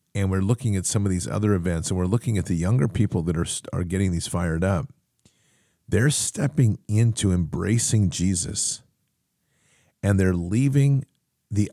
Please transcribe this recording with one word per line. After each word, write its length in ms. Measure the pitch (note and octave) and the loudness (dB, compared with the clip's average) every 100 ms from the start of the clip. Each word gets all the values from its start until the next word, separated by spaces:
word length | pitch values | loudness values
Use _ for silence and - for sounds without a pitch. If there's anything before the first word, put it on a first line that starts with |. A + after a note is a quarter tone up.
| _ | _
and 160 | G2+ G2 | -4 -2
we're 120 | F#2+ | 0
looking 340 | G2 A#2+ B2+ F#2+ | 0 0 0 -2
at 100 | F2 | -2
some 200 | G2+ G2+ | -2 0
of 60 | |
these 160 | F#2 - | -2 -2
other 260 | G2+ G#2 | -2 0
events 360 | G2+ E2+ E2 D#2+ | 2 0 -2 -2
and 80 | F#2 | -2
we're 80 | F2+ | 0
looking 320 | F#2 - G#2 | 0 0 -2
at 80 | E2+ | -2
the 100 | F2 | -2
younger 340 | F2 B2+ C3+ | 0 0 0
people 340 | - G#2 - | 0 0 0
that 140 | E2 E2 | -2 -2
are, 80 | E2 - - | -4 -6 -8
are 140 | - F2 | -6 -4
getting 260 | F#2+ G2 | 0 0
these 160 | E2+ - | -2 -4
fired 360 | F2+ E2+ D#2+ | -4 -2 -2
up, 300 | F#2 F#2 C#2+ _ _ _ _ _ _ _ _ _ - | 0 0 -4 _ _ _ _ _ _ _ _ _ -4
they're 220 | F#2+ C3 | 0 2
stepping 680 | - - - C#3+ - A#2+ F#2+ - | 0 -4 -4 -2 2 2 2 0
into 420 | G#2+ A#2 G#2+ G#2 | 2 2 2 2
embracing 760 | F2+ D#2+ C#2 F#2+ A2+ - A2 G2 | 2 0 -2 0 0 2 2 2
Jesus 720 | - F2+ F2+ - - - - _ _ _ _ _ _ _ _ _ _ _ _ | 2 0 0 -2 -4 -6 -6 _ _ _ _ _ _ _ _ _ _ _ _
and 160 | G2 G2 | 2 4
they're 140 | F#2 | 4
leaving 720 | F2+ F2 G#2 C#3 C#3 C#3 C#3 - _ _ _ _ | 2 0 0 2 4 4 2 -2 _ _ _ _
the 220 | G2+ G#2 | -2 -2